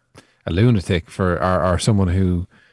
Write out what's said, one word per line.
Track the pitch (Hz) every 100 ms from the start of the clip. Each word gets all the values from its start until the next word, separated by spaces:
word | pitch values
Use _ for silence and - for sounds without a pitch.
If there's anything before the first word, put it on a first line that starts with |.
| _ - - _ -
a |
lunatic | 85 120 110 - 90 -
for, | - 92
or, | 87 92 92
or | 92 87
someone | - 104 90
who | 92 92 87 90 _ _